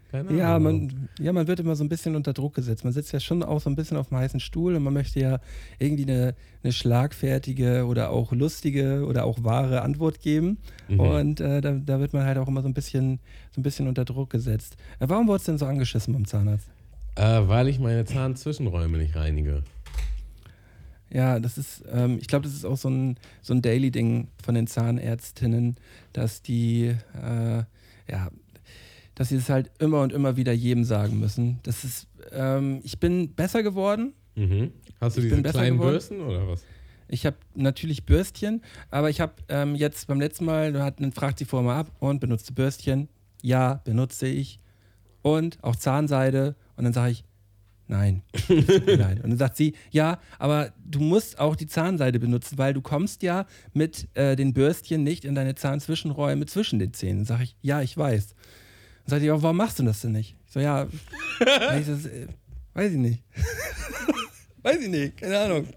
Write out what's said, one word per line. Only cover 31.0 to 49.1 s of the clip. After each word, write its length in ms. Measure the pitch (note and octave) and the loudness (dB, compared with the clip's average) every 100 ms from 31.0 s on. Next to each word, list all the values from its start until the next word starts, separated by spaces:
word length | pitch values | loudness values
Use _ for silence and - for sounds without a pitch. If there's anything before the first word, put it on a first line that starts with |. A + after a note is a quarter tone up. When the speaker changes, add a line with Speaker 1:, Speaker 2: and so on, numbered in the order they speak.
| G#2 G#2+ | 2 0
Speaker 2:
müssen. 400 | G#2+ B2 A#2+ B2 | 0 0 0 -2
Das 220 | - - | -4 -6
ist, 240 | C3 - - - - | -6 -10 -14 -20 -12
ähm, 480 | C3+ C3+ C3+ C3+ C3+ | -4 0 0 0 -4
ich 160 | - - | -8 0
bin 340 | E3+ F3+ D#3+ | 2 2 -2
besser 280 | - F#3 A#3 | -2 0 0
geworden. 500 | G#3 F#3+ G3 G#3+ C4 - _ | 0 0 0 0 -4 -8 _
Speaker 1:
Mhm. 380 | A2 F#2+ G2 B2 - - - | -2 2 2 0 -6 -20 -4
Hast 160 | A#2+ B2 | -2 0
du 40 | |
Speaker 2:
Ich 60 | A#2 | 2
Speaker 1:
diese 100 | B2 | 4
Speaker 2:
bin 60 | |
besser 140 | C#3+ B2+ | 2 2
Speaker 1:
kleinen 160 | B2 B2 | 2 4
Speaker 2:
geworden. 160 | - | 2
Speaker 1:
Bürsten 280 | F3+ - G3+ | 2 -2 -8
oder 280 | C3+ F2+ F#2+ | -4 -4 -4
was? 160 | F2 - - - - - | -6 -10 -20 -20 -20 -8
Speaker 2:
Ich 200 | B2+ D3+ | -4 -4
hab 80 | - - | -4 -12
natürlich 520 | - C3+ C3+ D#3+ C#3+ - | -2 -2 0 -4 -4 2
Bürstchen, 560 | D#3+ F#3+ - G#3 A3+ - - - | 2 2 -4 -4 -4 -8 -20 -6
aber 180 | C#3 D3+ | 0 0
ich 120 | D3 | 0
hab, 200 | D#3+ - - | -4 -6 -4
ähm, 280 | C#3+ C#3+ D3 | -2 0 0
jetzt 320 | D3 - - | -2 -2 -4
beim 100 | C#3 | -2
letzten 280 | D3 - E3 | -2 -2 -2
Mal, 260 | D#3 D#3 | 0 0
da 120 | C#3 | 0
hat, 160 | C#3 C#3 | -2 -2
dann 120 | C#3 | -6
fragt 260 | - C#3+ - | -2 -4 -4
sie 60 | |
vorher 200 | - C3 B2 | -2 0 2
mal 120 | C3+ | 0
ab, 140 | D#3 - | -4 -4
"Und 180 | C#3 C#3+ | -2 0
benutzt 320 | B2+ A2+ - | 0 -2 -4
du 40 | |
Bürstchen?" 540 | B2+ C3+ - - C3+ D3 _ _ - | -2 -2 -2 -2 -2 -4 _ _ -6
"Ja, 320 | B2 B2+ B2+ C3+ | 2 4 2 0
benutze 420 | - A2+ C3 - C3 | -2 0 0 -4 -4
ich." 320 | C#3 C3+ - - _ _ _ _ _ | -4 -6 -10 -20 _ _ _ _ _
"Und 400 | D3 D#3 E3 - | 2 2 0 -2
auch 140 | A2+ A#2 | -2 0
Zahnseide?" 800 | C3+ C#3 D3+ C3+ C3 C3+ C#3 - _ - | 2 2 2 2 2 2 0 -4 _ -2
Und 80 | |
dann 80 | B2 | 0
sag 160 | A#2+ B2 | 2 0
ich, 140 | A#2+ - _ _ _ _ _ - | -2 -10 _ _ _ _ _ -4
"Nein." 360 | G2 G2+ F#2+ - | 0 2 0 -4
<laughs> 140 | - - | -4 4
"Nein." 720 | E3 - F#3+ - E3 G2 | 6 8 6 6 4 4